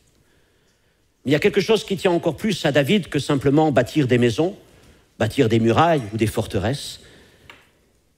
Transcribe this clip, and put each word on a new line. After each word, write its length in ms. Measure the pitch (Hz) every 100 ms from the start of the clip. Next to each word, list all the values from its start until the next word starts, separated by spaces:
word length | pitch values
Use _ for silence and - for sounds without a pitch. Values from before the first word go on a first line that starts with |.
| _ _ _ _ _ _ _ _ _ _ _ _
Mais 80 | -
il 20 |
y 20 | 147
a 40 |
quelque 220 | 208 202
chose 220 | 185 220
qui 140 | - 190
tient 140 | 190
encore 240 | 170 170 147
plus 300 | 220 175 156
à 60 |
David 360 | 143 135 208 160
que 100 | 147
simplement 520 | - 143 143 143 156
bâtir 360 | 135 120 156 131
des 100 | 123
maisons, 400 | 120 110 170 208 - _ - _ _ -
bâtir 300 | 110 - 120
des 100 | 113
murailles 420 | 113 120 165 156 107
ou 40 | 110
des 100 | 110
forteresses. 720 | - 107 104 98 143 - - - - _ _ - - _ _ _ _ _